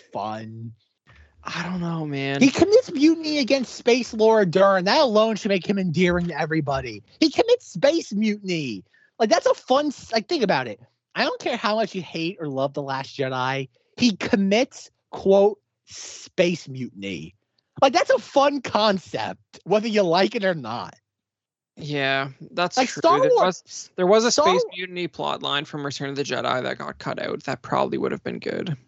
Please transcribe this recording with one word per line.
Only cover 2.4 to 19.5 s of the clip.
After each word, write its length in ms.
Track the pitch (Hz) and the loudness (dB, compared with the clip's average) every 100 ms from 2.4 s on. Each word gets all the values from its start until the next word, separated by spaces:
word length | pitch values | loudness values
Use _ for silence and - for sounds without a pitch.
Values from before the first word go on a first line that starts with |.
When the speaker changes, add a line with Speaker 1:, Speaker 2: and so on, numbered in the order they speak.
Speaker 1:
He 80 | 262 | 2
commits 420 | - 370 427 - | 4 4 4 2
mutiny 460 | 311 302 330 311 302 | 2 2 2 -2 -2
against 360 | 233 269 240 | 0 0 -2
Space 380 | - - 247 226 | -4 2 2 0
Laura 320 | 220 220 220 | 2 4 6
Dern. 400 | 190 185 196 190 | 4 4 6 4
That 160 | 185 269 | 4 4
alone 360 | 277 214 226 214 | 4 4 2 0
should 120 | 202 | 0
make 180 | 196 - | -2 0
him 120 | 196 | -2
endearing 500 | 185 156 180 175 175 | 0 2 2 2 -2
to 100 | 147 | -4
everybody. 640 | 160 160 139 135 127 104 - _ | -2 -2 -2 -4 -6 -12 -16 _
He 120 | 311 | 2
commits 360 | 294 466 494 - | 4 2 2 0
space 460 | 170 277 339 - | 2 2 2 -2
mutiny. 720 | 202 214 208 196 170 135 101 - _ _ - | -2 -2 -2 -4 -4 -2 -6 -12 _ _ -2
Like, 120 | 220 | 2
that's 160 | 330 508 | 4 2
a 80 | |
fun 320 | - - 262 302 | 0 2 0 0
s-, 260 | - - | -6 -4
like, 160 | - - | -4 -2
think 140 | 349 | -2
about 260 | 196 151 123 | 2 0 -2
it. 120 | 98 127 _ _ | -10 -18 _ _
I 100 | - | -4
don't 160 | 277 494 | -2 -2
care 160 | 339 240 | -4 -2
how 200 | 202 214 | -2 0
much 180 | 208 | -2
you 80 | 190 | -4
hate 340 | 156 170 165 202 | -8 -6 -6 -6
or 80 | 156 | -6
love 260 | 135 143 | -2 -2
The 80 | 139 | -4
Last 340 | 139 135 135 - | -6 -6 -8 -6
Jedi. 520 | 131 131 127 135 135 _ _ - | -4 -2 -2 -4 -8 _ _ 0
He 200 | 247 190 | 0 2
commits, 720 | - 220 196 208 269 - - _ _ | 0 0 2 2 0 -6 -20 _ _
quote, 480 | - - 196 202 - _ _ _ | -4 4 6 4 0 _ _ _
space 840 | - - - - - 180 170 - | -18 -18 -18 -12 0 0 0 -6
mutiny. 680 | 131 123 98 98 85 80 _ _ _ _ - | -10 -10 -10 -10 -10 -12 _ _ _ _ 0
Like, 140 | 277 | 2
that's 160 | 320 392 | 2 2
a 80 | 539 | 0
fun 420 | - 285 277 285 | 2 2 2 0
concept, 1000 | - 208 214 190 - 120 104 92 _ | -4 0 0 0 -4 -8 -8 -10 _